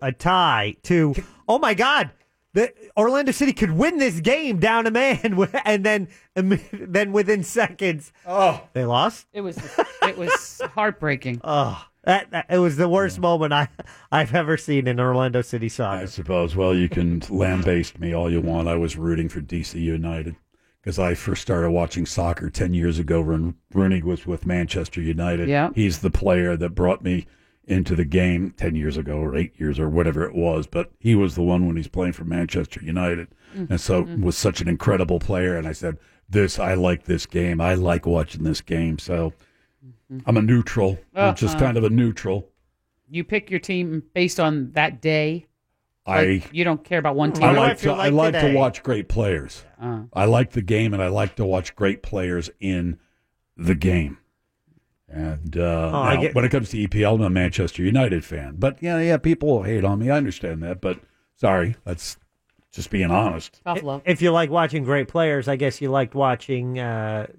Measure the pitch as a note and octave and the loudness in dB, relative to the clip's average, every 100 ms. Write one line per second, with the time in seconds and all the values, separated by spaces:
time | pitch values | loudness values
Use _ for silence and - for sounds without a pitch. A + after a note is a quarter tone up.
0 | C3+ B2 F3 F#3 E3+ A#2 G#2 - - F3 | -4 -2 2 4 4 2 -2 -4 0 2
1 | D#3 C3 - - - B3 C#4+ G3 B3+ C#4+ | 2 0 -6 -6 0 2 2 2 2 0
2 | E3+ - _ _ _ F#3 A#3+ - - - | -2 -8 _ _ _ 0 0 -4 -6 0
3 | A3+ C4+ C#4 - C#4 - G#3 D#3+ D4+ E4+ | 2 2 0 2 0 2 2 2 2 2
4 | C4 E3 E3 C#4+ D4 F#3+ G#3+ A#3 A3+ A3+ | 0 2 0 2 0 0 2 2 2 2
5 | C4+ A3+ A3+ F#3 G3 C4+ G#3 G#3+ G3+ G#3+ | 2 2 0 0 0 0 0 0 2 0
6 | F3 - _ - F#3+ G3 - G3+ - F3+ | -2 -12 _ -2 0 0 -2 -14 -2 -2
7 | G3+ G3+ G3 G#3 E3+ A#3 G#3 - F#3+ D#3 | 2 0 2 0 0 -2 -2 -2 -4 -4
8 | - _ F3 F#3+ F#3+ C#3+ - C3+ A#2+ A#2+ | -8 _ -4 2 2 2 -4 -4 0 2
9 | F#3+ - - G#3 F#3+ E3 D3 - - - | 2 -2 -14 -10 -10 -10 -4 -2 -2 -2
10 | - F#3 F4 C5 - - - G#3+ G#3+ - | -2 -2 -2 -2 -4 -10 -6 -2 -2 0
11 | D3+ C3+ B2+ A#2+ D#3+ D3 B2+ - - _ | -2 -4 -4 -6 -2 0 0 -4 -14 _
12 | - F#3+ - E3+ - F3+ F3 C#3+ F3 F#3 | 0 0 0 -8 0 2 2 2 2 2
13 | G3 F3+ F3 E3+ D3+ D3 C#3 - - - | 0 0 0 2 2 0 0 -6 -20 -20
14 | - D3+ C3 D#3+ D#3 D#3 - C#3+ B2+ B2 | -2 0 2 0 0 -2 0 0 0 0
15 | B2+ B2+ C3 B2 A#2 A#2+ A2+ - G#2+ G2 | 2 2 0 0 -2 -4 -4 -4 -4 -4
16 | F#2+ - E2+ F2+ E2+ F2 F#2 F#2 F2+ - | -8 -8 -2 0 0 0 2 2 2 0
17 | F2 E2+ - F#2+ F#2+ F#2 F2 F2 E2 - | 0 -2 -2 0 0 0 2 0 -2 -6
18 | E2+ E2+ E2+ E2+ E2 E2 E2 E2+ E2 D#2+ | -4 -2 0 0 0 0 0 0 -2 -2
19 | E2 E2 E2 F2 C#2+ E2+ D#2+ E2+ E2+ D#2+ | -2 0 -2 -6 -8 -8 -6 -4 -2 -2
20 | E2 E2 D#2+ D#2+ _ _ _ _ G2 E2+ | -4 -6 -8 -12 _ _ _ _ -6 -2
21 | F2+ F2 - F#2 - F2 E2+ F2 E2+ F2 | 0 -2 -4 -4 -2 0 2 2 0 -4
22 | E2 - E2+ E2+ - - F2+ F2 E2+ D#2+ | -4 -2 -2 -2 -4 -2 0 0 0 0
23 | D#2+ E2 D#2 D#2+ E2 - _ F#2+ F#2+ F#2 | 0 0 0 0 -2 -6 _ 2 2 2
24 | E2 E2+ F#2 E2+ F2+ F2+ E2 F#2 D#2 - | 0 -4 -4 -6 -2 -2 -2 -4 -6 -4
25 | E2 D#2+ F2 E2+ E2+ C#3+ D#3+ - G2+ E2 | -4 -2 -2 -2 0 0 0 0 0 0
26 | F#2+ - F#2+ F2+ F2 E2+ F2 F2+ F2 F#2 | -2 0 2 2 2 0 -2 0 0 0
27 | F2+ F2+ - _ _ _ - F#2+ F2+ F2 | 0 -2 -4 _ _ _ -2 0 2 0
28 | D#2 F#2 F2+ F2 F#2 - - D#2 D2+ D2+ | 2 2 2 2 -2 -4 -4 -2 -2 -4
29 | D2 D2+ D2+ D#2+ F2 - D#2 C#2 D#2 D#2+ | -4 -4 -2 -2 -4 -4 -4 -2 0 2
30 | E2 D2+ E2+ F2 E2 D#2+ D2 E2+ - _ | 2 0 -2 0 0 0 -2 -6 -6 _
31 | A#2 G#2+ F#2+ E2 F2 F2+ F2+ E2 D2+ F2+ | 2 4 4 2 2 2 2 0 -4 -4
32 | F2+ E2+ E2+ F2 E2+ F2+ E2 - D3+ F2+ | -4 -4 -6 -4 -2 -4 -6 -8 -6 -2
33 | F2+ E2+ - _ _ G3 - F2+ - F2+ | -2 -2 -8 _ _ -10 -4 -2 0 0
34 | F2 G#2+ F2+ D#2+ G2+ - E2+ F2 - G2 | 0 -2 -2 0 -2 0 -2 -2 0 0
35 | F2 F2 - F#2 F#2 E2+ D#2+ D#2 - D#2 | 0 0 0 0 0 -2 -6 -6 -8 -8
36 | _ _ - G2+ F#2+ - F#2 F#2 F2+ E2+ | _ _ -2 2 2 0 -2 2 2 0
37 | - E2+ - F2 F2 E2 E2+ F2+ F2+ E2+ | -2 -4 -2 -2 0 0 0 2 2 0
38 | E2+ E2 D#2 - D#2+ D2+ - E2 E2 D2+ | 0 0 0 -4 -4 -4 -4 -2 -2 -4
39 | - E2+ E2 - _ _ _ _ B2+ - | -4 -4 -4 -6 _ _ _ _ -20 -20
40 | - C3 B2+ A#2 A2 B2 A2+ A#2 F#2+ F#2 | -16 -6 2 4 6 4 4 2 0 0
41 | - F#3 G3 F2+ A2+ D#3 C3+ A#2 A2 A2+ | -6 0 2 2 0 2 2 2 2 4
42 | A#2 G#2 G2 G2+ - _ _ _ _ _ | 2 0 -4 -4 -6 _ _ _ _ _
43 | _ D#3+ E3+ G#3 G#3 F#3 - F3+ F3 D#3 | _ -8 -4 -4 -2 -6 -2 -4 -2 -4
44 | - F3+ F3+ - D#3+ D3+ B2+ D#3 D#3 B2+ | -4 0 0 2 0 0 -2 0 0 0
45 | D#3 D#3 D3+ E3+ - _ _ _ _ _ | 0 2 0 -2 -10 _ _ _ _ _
46 | - F#2+ F#2+ F#2+ - D#3 E3+ D#3 - E3+ | -2 2 4 2 -2 -2 0 -2 -2 -2
47 | D3 C#3 D3+ D#3 - C#3 C3+ C#3+ D3 C#3 | 0 0 0 4 4 6 4 2 -2 0
48 | C#3 D3 D#3+ E3 D3+ C3+ C3 - - G#2+ | 2 4 2 2 2 4 2 0 -4 -4
49 | F#2+ A#2 G#2 D#2+ C2 - - - A#2+ A2+ | -2 0 0 0 -4 -16 -20 -12 -8 -8
50 | A#2 - G#2 A#2 B2+ A#2+ F#2+ G#2+ A2+ G2+ | -6 0 4 4 2 -2 0 2 2 0
51 | F#2 G2+ G#2 - G2+ F#2+ F#2+ - G2 - | 0 0 -2 -2 0 0 -2 0 0 0
52 | - G2+ F2+ F2 E2+ - G2 F2+ F2 E2 | -4 -4 -2 -2 -6 -6 -4 -2 -2 -6
53 | _ _ _ _ _ - E2+ E2 F#2 F2+ | _ _ _ _ _ -4 0 2 2 2
54 | D2 - _ _ _ _ _ _ _ _ | 0 -6 _ _ _ _ _ _ _ _
55 | - D2+ D#2+ D2+ D#2+ E2+ E2+ E2 D#2+ D#2 | -16 -8 -6 -6 -6 -2 0 0 -2 0
56 | C3+ - D#3 B2 B2 C#3 A2 A2 G#2 G#2+ | 0 0 0 2 2 0 -2 -4 -2 2
57 | G#2 A2 G2+ F2+ F2+ - E2+ - F#2 B2+ | 2 4 2 2 0 0 -4 -2 2 2
58 | B2 F2 - D#2+ C#2 D#2 C3+ C3+ F3 E3 | 2 0 -4 -10 -10 -4 -2 -2 -2 0
59 | E3 D#3+ D#3+ E3 D3 B2 F#2+ A2 F#2+ G2+ | 2 2 2 2 2 2 2 0 0 0
60 | A#2+ D3 B2+ - E2+ E2 E2 F#2 F#2+ F#2 | 0 0 0 -4 -8 -6 -8 -6 -4 -6
61 | - _ _ _ G#2+ F#2+ F2 A#2 - F2 | -10 _ _ _ 2 2 2 -4 -8 -8
62 | - - _ _ _ _ _ - - G2+ | -10 -16 _ _ _ _ _ -12 -4 -2
63 | F2 F2+ G#2+ D#2+ - _ F3 F3 C#3+ C#3 | 2 2 2 -2 -10 _ -8 -6 -6 -4
64 | F3+ E3+ F3 E3 D#3 E3+ D#3+ D#3 C3 C#3+ | -2 2 2 2 2 0 0 0 0 0
65 | B2 E3+ D#3+ C#3+ B2+ C3+ C#3 - C#3 C3+ | 0 0 0 0 -2 -2 -2 -2 -2 0
66 | B2 C#3 C3+ B2 - B2+ B2 B2+ A#2+ A2+ | 0 0 0 0 -4 -4 -4 -6 -6 -4
67 | A2 G#2+ - | -4 -6 -8